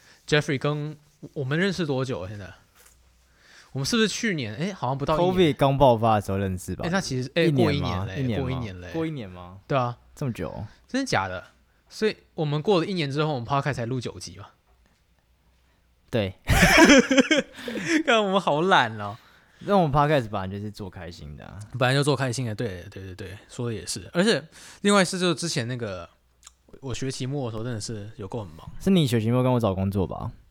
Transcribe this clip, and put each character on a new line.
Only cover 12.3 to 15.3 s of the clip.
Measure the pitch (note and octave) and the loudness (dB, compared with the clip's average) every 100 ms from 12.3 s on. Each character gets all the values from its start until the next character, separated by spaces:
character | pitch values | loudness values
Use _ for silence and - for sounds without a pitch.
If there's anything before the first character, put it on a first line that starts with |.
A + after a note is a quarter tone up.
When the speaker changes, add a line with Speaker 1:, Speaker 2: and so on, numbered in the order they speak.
Speaker 1:
我 | - | -4
们 | D3+ D3+ | -2 0
过 | F3+ F3+ | 2 2
了 | |
一 | F3+ | 2
年 | F3+ C#3+ | -2 -2
之 | C#3+ | -2
后， | D#3 | -2
我 | C3+ | -2
们 | A2+ | -2
Podcast | C#3 C#3+ | 0 0
才 | B2 A#2 | -2 -4
录 | B2+ | -4
九 | A2+ - | -6 -10
集 | - F#2+ | -14 -16
嘛。 | - _ _ _ _ _ _ _ _ | -20 _ _ _ _ _ _ _ _